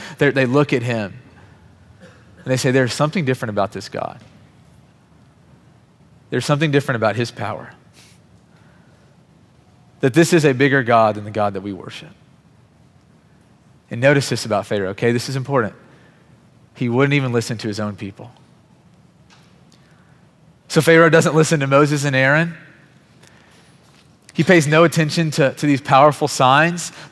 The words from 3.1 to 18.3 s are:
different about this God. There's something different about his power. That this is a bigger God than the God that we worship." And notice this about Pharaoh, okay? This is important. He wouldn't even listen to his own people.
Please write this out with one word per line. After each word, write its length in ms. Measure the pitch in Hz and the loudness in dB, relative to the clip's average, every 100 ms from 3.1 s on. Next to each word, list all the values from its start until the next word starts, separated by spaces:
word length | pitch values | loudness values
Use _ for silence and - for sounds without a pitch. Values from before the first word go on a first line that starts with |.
| 190 135 | -2 -4
different 240 | 131 117 | -4 -4
about 240 | 101 98 | -4 -6
this 160 | 98 - | -6 -12
God. 320 | - 50 - - - - _ _ _ _ _ _ _ _ _ _ _ _ _ _ _ _ _ - | -10 -10 -12 -20 -20 -20 _ _ _ _ _ _ _ _ _ _ _ _ _ _ _ _ _ -10
There's 160 | 127 - | -8 -4
something 260 | 143 156 | -2 0
different 240 | 143 135 120 | 0 -2 -2
about 220 | 110 104 | -2 -2
his 140 | 117 | -6
power. 420 | - 107 107 - - _ _ - _ _ _ _ _ _ _ _ _ _ _ _ _ _ _ _ _ _ - | -8 -10 -10 -14 -20 _ _ -20 _ _ _ _ _ _ _ _ _ _ _ _ _ _ _ _ _ _ -4
That 140 | 135 | -2
this 180 | 151 170 | 2 2
is 140 | 175 147 | 4 2
a 80 | |
bigger 300 | 127 139 139 | 2 2 0
God 320 | 117 117 110 104 | 2 2 2 0
than 100 | 104 | -8
the 60 | |
God 220 | 107 104 98 | -4 -4 -4
that 60 | |
we 120 | 101 | -10
worship." 380 | 95 - - 156 - _ _ _ _ _ _ _ _ _ _ _ _ _ _ _ _ - | -12 -14 -18 -20 -20 _ _ _ _ _ _ _ _ _ _ _ _ _ _ _ _ -14
And 80 | 120 | 0
notice 300 | 131 143 127 | 2 2 0
this 160 | 120 117 | -4 -4
about 200 | 101 95 | -4 -2
Pharaoh, 240 | 107 95 | -4 -4
okay? 200 | 98 120 | -2 -2
This 160 | 120 - | -2 -4
is 80 | 135 | -8
important. 400 | 127 139 104 - - - _ _ _ _ _ _ _ - | -4 -2 -2 -6 -20 -20 _ _ _ _ _ _ _ -8
He 120 | 123 | -4
wouldn't 260 | 120 139 | 0 2
even 200 | 143 131 | 2 0
listen 240 | 120 110 113 | -2 -4 -6
to 100 | 113 | -8
his 140 | 104 | -6
own 160 | 104 98 | -8 -8
people. 340 | 98 98 120 | -14 -16 -20